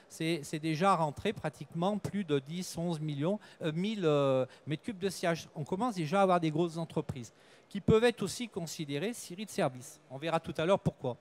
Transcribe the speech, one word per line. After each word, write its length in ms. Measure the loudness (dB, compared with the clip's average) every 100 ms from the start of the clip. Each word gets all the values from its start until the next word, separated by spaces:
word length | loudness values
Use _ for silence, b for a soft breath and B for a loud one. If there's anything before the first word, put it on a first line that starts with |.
| B
C'est, 340 | -6 -2 -2
c'est 160 | -4 -4
déjà 360 | -2 2 4 4
rentré 380 | 2 0 -4
pratiquement 640 | -2 -4 -6 -10 -2 0 0
plus 260 | -2 -4
de 160 | 0 0
dix, 380 | 0 -6 -8 -4
onze 220 | -2 -2
millions, 400 | -2 -2 0 -2 B B
euh, 80 | -4
mille, 320 | -2 -2 2 4
euh, 400 | 4 4 4 0 B -8
mètres 180 | -6
cubes 160 | -6 -4
de 100 | -4
sciage. 400 | 0 0 0 -4 -10
On 80 |
commence 320 | -6 -2 -2 -2
déjà 240 | 0 4
à 40 |
avoir 160 | 6 6
des 120 | 4
grosses 260 | 0 0 -2
entreprises 560 | -4 -4 -4 -8 -12 B B B B
qui 140 | -4
peuvent 220 | 4 6 6
être 160 | 2
aussi 260 | -4 -4 -6
considérées 680 | -6 -8 -6 -4 -2 -4
scieries 320 | -6 -10 -10 -6
de 60 |
service. 480 | 0 0 -2 -12 -20 -16
On 80 | -8
verra 220 | 0 0
tout 160 | 0 -2
à 80 | 2
l'heure 140 | 4
pourquoi. 380 | 2 -2 -4 -6